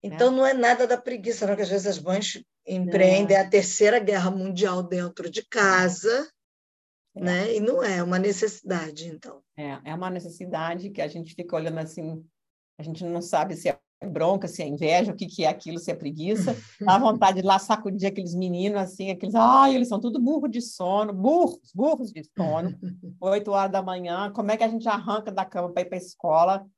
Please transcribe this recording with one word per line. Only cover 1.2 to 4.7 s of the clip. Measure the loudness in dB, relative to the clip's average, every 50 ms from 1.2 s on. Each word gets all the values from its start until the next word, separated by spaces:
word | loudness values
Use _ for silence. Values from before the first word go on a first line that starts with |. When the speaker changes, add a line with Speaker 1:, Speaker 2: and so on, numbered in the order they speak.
| -6 -6 -4 -2 -2
Speaker 2:
não, | -2 0
que | -2
às | -2 -2
vezes | -2 -2 -2
as | -2 -4 -4
mães | -4 -2 -2 -2 -2 -4 -8 -10 -16 _ _ _ _
empreendem | -6 -4 -2 -2 0 4 6 8 8 8 6 6 6 6
Speaker 1:
Não. | 4 6
Speaker 2:
a | 6
terceira | 4 4 4 2 2 4 6 6 6 4
guerra | 2 2 0 2 0 0
mundial | -2 -2 -4 -4 -2 0 0 0